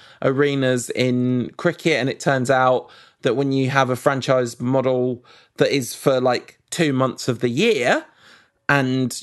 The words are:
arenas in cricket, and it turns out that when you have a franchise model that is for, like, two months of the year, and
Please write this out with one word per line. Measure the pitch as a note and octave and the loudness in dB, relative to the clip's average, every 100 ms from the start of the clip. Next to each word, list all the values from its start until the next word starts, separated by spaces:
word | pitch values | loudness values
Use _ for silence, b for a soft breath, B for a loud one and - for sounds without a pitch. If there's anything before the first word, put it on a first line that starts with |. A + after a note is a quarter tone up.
| b b | b b
arenas | C3+ C3+ C#3+ C#3 C3 B2+ - | -4 0 0 2 0 0 -4
in | - B2+ B2 B2 B2+ - - | -2 0 0 0 -2 -4 -4
cricket, | F3 D#3 E3 | -4 -2 -2
and | C3 C3 | 0 -2
it | - | -2
turns | D#3+ C3+ B2 | -2 0 2
out | C3 B2+ B2+ - b b b | 2 4 2 -2 b b b
that | C3 A#2 | -2 -2
when | C#3 | 0
you | C3+ C3 | 0 0
have | C#3 B2+ | 0 0
a | B2 | 0
franchise | D3 C3+ C3 B2+ A#2+ - | 0 0 0 0 0 -4
model | B2 C3+ C3 B2+ B2+ A#2+ b b b - | -2 0 2 0 -2 -4 b b b -2
that | C#3 | 0
is | C3+ A#2 | 0 -4
for, | - D3 C3 | -2 0 2
like, | B2+ B2 - _ - | 2 0 -4 _ -14
two | - D#3 | -2 0
months | C3 C3 - - | 2 0 -2 -6
of | A#2 | -2
the | B2 | -2
year, | B2 A#3 E3+ B2 C#4+ - b b b b b - | 0 2 2 2 0 -2 b b b b b 0
and | C#3+ C3 C3 B2 - | 2 2 0 -2 -6